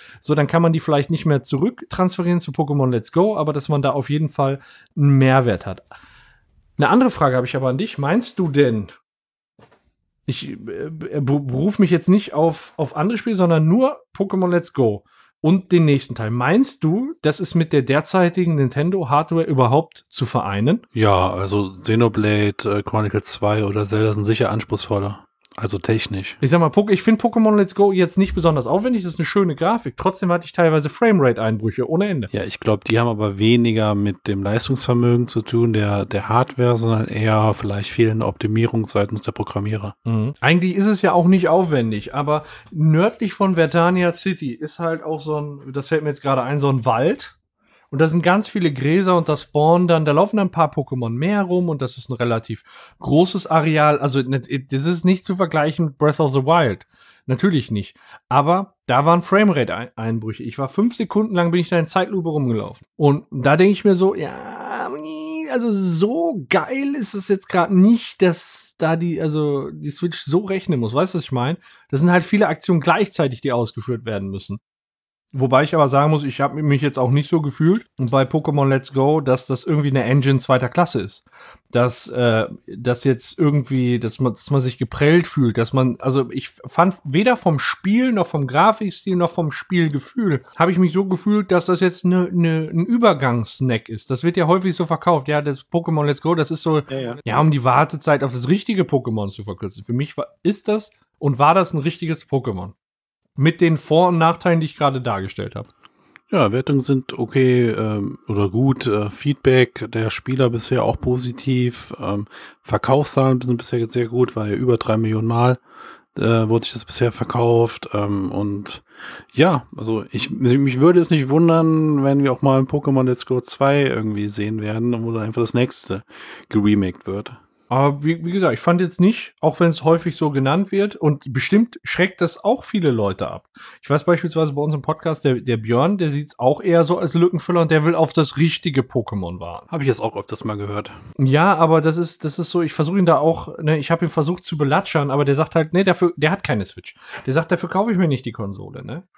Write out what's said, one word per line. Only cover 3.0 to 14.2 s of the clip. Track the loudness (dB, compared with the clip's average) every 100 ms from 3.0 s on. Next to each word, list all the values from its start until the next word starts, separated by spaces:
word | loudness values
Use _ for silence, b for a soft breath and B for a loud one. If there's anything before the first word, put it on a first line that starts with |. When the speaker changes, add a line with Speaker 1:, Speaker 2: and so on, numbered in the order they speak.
| 0
Speaker 1:
Go, | 0 2 0
aber | -2
dass | -4 -2
man | 0
da | 0
auf | -2 -2
jeden | -2 -2
Fall | -2 -2 -2 B B B 0
einen | 4 6
Mehrwert | 6 4 2 -2 -6
hat. | -14 _ B B B B B B _ _ -2
Eine | 2
andere | 4 2
Frage | 2 0 0
habe | -2
ich | -2
aber | -2
an | -2
dich. | -4 -4
Meinst | -2 0 -2 -4
du | 0
denn, | 2 2 0 -6 -14 _ _ _ _ _ _ _ _ _ _ _ _ -8
ich, | -8 -10
äh, | -12 -12 -10 -10
be-, | -10 -8 -4
beruf | 0 0 -2 -2 0 2
mich | 2
jetzt | 2 4
nicht | 2 2 0
auf, | 0 0 -10 -8
auf | -6 -2
andere | -2 -2
Spiele, | -2 0
sondern | 2 4 4
nur | 4 2 -2 _
Pokémon | -6